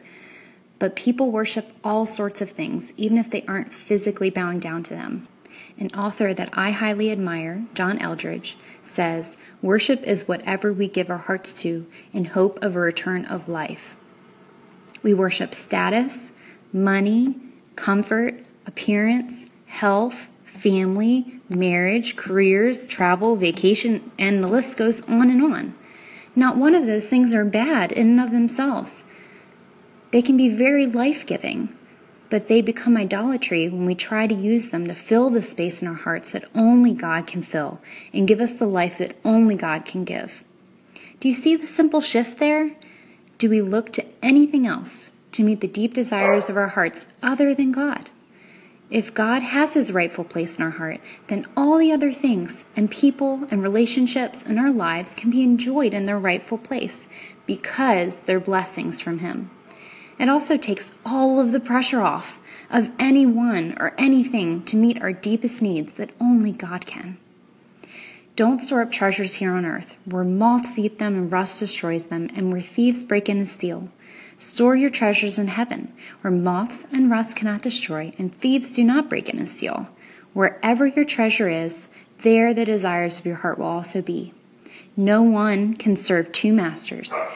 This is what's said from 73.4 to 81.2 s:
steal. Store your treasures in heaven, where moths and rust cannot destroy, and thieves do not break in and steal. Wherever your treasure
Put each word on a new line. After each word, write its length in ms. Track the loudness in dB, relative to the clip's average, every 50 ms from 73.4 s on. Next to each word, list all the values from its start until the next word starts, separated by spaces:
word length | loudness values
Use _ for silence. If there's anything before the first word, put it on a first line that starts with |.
| -2 -4
steal. 400 | -6 -6 -6 -6 -6 -8 -10 -14 -16 _ -20 -20 -20 -20 -20 -20 -16 -8
Store 360 | -8 -6 0 4 4 6 6
your 160 | 4 4 2
treasures 480 | 2 2 2 2 2 2 0 -2 -2 -2
in 80 | -2
heaven, 460 | -2 -2 -4 -4 -4 -6 -10 -12 -14 -16 -20 -20 -20 -18 -8
where 120 | -2 0
moths 540 | 0 2 2 0 0 0 -2 -2 -4 -4 -4 -2
and 180 | 0 2 4 4
rust 260 | 4 2 0 -2 -2
cannot 260 | -2 -2 -2 -4 -2
destroy, 500 | -4 -4 -4 -4 -4 -4 -6 -6 -6 -8 -8 -6
and 180 | -6 -6 -6
thieves 380 | -2 0 0 2 2 0 -2 0
do 80 | 2
not 260 | 4 4 4 2 0 0
break 200 | -4 -4 -4 -6
in 100 | -8 -8
and 100 | -8 -8
steal. 400 | -8 -8 -6 -6 -6 -8 -10 -12 -16 _ -20 -20 -20 -20 -20 _
Wherever 520 | _ 0 0 0 0 0 0 2 4 4 2
your 200 | 2 4 2 0
treasure 440 | 0 0 0